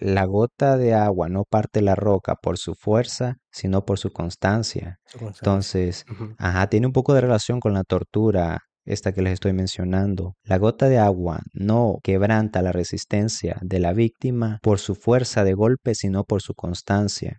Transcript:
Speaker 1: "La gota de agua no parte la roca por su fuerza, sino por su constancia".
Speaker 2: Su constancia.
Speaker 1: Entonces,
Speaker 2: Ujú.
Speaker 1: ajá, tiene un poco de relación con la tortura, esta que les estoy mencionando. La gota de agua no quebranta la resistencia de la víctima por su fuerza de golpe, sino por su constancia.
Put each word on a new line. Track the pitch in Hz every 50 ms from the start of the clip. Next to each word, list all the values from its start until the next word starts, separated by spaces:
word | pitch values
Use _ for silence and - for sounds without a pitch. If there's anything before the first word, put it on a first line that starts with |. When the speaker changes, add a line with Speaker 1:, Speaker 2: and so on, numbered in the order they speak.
Speaker 1:
"La | - 98 95 98 95
gota | 95 98 104 113 120 _ - 143 139 135
de | 131 123 117 113
agua | 107 104 104 95 90 82 82
no | 92 98 101 -
parte | - 107 104 - - 107
la | 104 98 95
roca | - 104 104 101 92 - - -
por | - - 85 90 -
su | - 87 82
fuerza, | - - 104 107 117 120 113 - - 127 123 127 _ _ _ -
sino | - - 98 95 98 -
por | - 101 -
su | - 98 -
constancia". | - 85 85 - - - 98 104 117 107 - - 92 87 87 90 _ _
Speaker 2:
Su | _ - -
constancia. | 113 107 98 - - 104
Speaker 1:
Entonces, | 98 98 98 - - 95 92 90 90 - - -
Speaker 2:
Ujú. | 101 95 110 107 110 -
Speaker 1:
ajá, | 101 90 90 92 98 98
tiene | - 107 123 131
un | 131
poco | 131 123 - 143
de | 131
relación | 123 127 117 107 - - 123 123
con | - 110 101
la | 95 92
tortura, | - 92 90 87 - - 104 110 110 98 90 85 82 82 85 _ _ _ _ _
esta | - 101 - - 98 95
que | 98 92
les | 92 92
estoy | - - 98 95
mencionando. | 92 95 95 - - 92 90 92 95 98 101 98 92 90 92 - _ _
La | 107 95 92
gota | 104 110 - - 135 135
de | 131 117
agua | 107 101 95 90 87 85 78 - - - -
no | - 98 104 110 120 120 107 90 - -
quebranta | - 95 95 101 104 110 110 110 104 - 92 92
la | 92 87
resistencia | 90 87 - - 90 - - - 104 107 110 - - - 85 82 - 90
de | 90 95 90
la | 87 85 90
víctima | 110 117 113 _ _ - 131 123 120 113 110 107 104 -
por | 110 101 95
su | - - 92
fuerza | - - 113 123 127 123 - - 113 101
de | 95 95
golpe, | 98 107 117 127 - - 123 107
sino | - - 98 95 98 98
por | - 107 95 -
su | - -
constancia. | - - 87 87 - - - 98 101 104 95 - - - 92 95